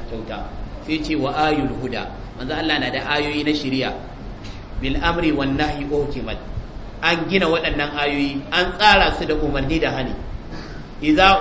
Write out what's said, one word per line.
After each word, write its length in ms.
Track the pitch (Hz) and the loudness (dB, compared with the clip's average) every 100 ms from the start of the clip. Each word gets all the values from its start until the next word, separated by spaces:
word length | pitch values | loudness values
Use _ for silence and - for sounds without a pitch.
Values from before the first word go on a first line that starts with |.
| - | -6
kyauta. 380 | 110 107 101 98 - - - - | -8 -8 -8 -8 -8 -8 -8 -4
Sai 160 | 156 | -2
ce, 120 | 147 151 | 0 0
"Wa 180 | 139 147 | 0 2
ayul 340 | 156 147 127 110 | 2 4 0 -2
huda." 260 | 127 110 90 - - - | -4 -4 -6 -10 -12 -10
Manzon 180 | 131 156 | -6 -2
Allah 220 | 160 147 | 0 0
na 100 | 127 | 0
da 100 | 131 131 | -2 -2
ayoyi 300 | 147 147 147 | 0 0 0
na 80 | 147 | 0
shari'a. 380 | 151 131 131 113 - - - - - - - - - | 0 0 0 0 -4 -8 -12 -12 -10 -10 -12 -8 -4
"Bil 140 | 135 139 | 0 0
amri 280 | 170 170 160 | 2 2 2
wan 260 | 139 135 139 | 2 2 2
nahyi 280 | 151 147 143 | 0 -2 -2
ukimat." 460 | 147 135 127 113 101 - - - - - - | 0 0 -2 -4 -6 -6 -8 -8 -10 -12 -2
An 280 | 160 170 160 | 2 2 2
gina 180 | 190 165 | 2 4
waɗannan 480 | 165 160 147 147 147 | 2 2 0 -2 0
ayoyi, 460 | 147 143 143 139 - | 0 2 0 -2 -2
an 240 | 170 185 - | 0 0 4
tsara 380 | 214 196 165 - | 6 8 6 2
su 60 | 156 | 0
da 80 | |
umarni 460 | 151 147 139 135 160 | 0 0 0 0 2
da 80 | 139 | 2
hani. 220 | 131 123 - - - - 127 - - - - | 0 -2 -4 -6 -10 -10 -10 -10 -12 -12 -2
"Idza 380 | 151 156 190 190 | 2 6 8 6